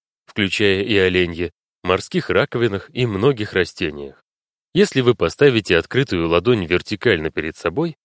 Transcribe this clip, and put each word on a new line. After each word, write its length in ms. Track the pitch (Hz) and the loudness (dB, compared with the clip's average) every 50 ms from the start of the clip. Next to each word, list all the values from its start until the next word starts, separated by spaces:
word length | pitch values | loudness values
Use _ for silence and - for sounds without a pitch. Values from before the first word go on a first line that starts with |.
| _ _ _ _ _ | _ _ _ _ _
включая 560 | - - - 101 95 - - 107 101 95 95 | -10 -4 -2 -2 -2 0 0 2 2 2 0
и 160 | 101 120 107 | 0 0 2
оленьи, 540 | 98 95 92 90 92 90 85 85 82 87 82 - _ _ _ _ _ - | 2 4 4 4 2 0 0 -2 -6 -6 -8 -8 _ _ _ _ _ -2
морских 480 | 90 92 95 - - - 180 - - | 0 0 0 0 -2 -4 -4 -2 0
раковинах 580 | 87 95 135 - - 123 117 110 98 95 - - | 0 0 0 0 -2 -2 -2 0 -2 -4 -8 -8
и 140 | - 117 127 | -6 -4 -2
многих 480 | 117 101 92 107 143 139 107 104 - - | -2 0 0 2 0 0 0 -4 -4 -2
растениях. 680 | 95 87 - - - - 78 73 71 71 69 - _ _ _ _ _ _ _ _ _ _ _ - | -2 -2 -2 -4 -6 -6 -6 -6 -8 -14 -14 -16 _ _ _ _ _ _ _ _ _ _ _ 0
Если 280 | 170 208 - - 135 | 0 2 2 2 2
вы 120 | 123 120 - | 2 2 2
поставите 640 | - 87 82 - - 143 143 123 110 - - 90 | 2 0 -2 2 4 4 4 4 2 2 2 2
открытую 500 | 85 - - - 123 139 - 95 85 85 | 2 0 0 -2 -2 -2 0 -2 -2 0
ладонь 380 | 82 82 87 90 120 123 107 87 | 2 2 2 2 2 0 0 0
вертикально 640 | 78 87 90 - - 107 - - 123 98 78 80 78 | 0 -2 -2 -2 -4 -6 -2 0 0 0 0 -2 -6
перед 260 | - - 78 80 - | -6 -6 -8 -8 -8
собой, 400 | - - 85 85 131 165 170 143 _ _ | -6 -6 -4 -4 -4 -4 -6 -6 _ _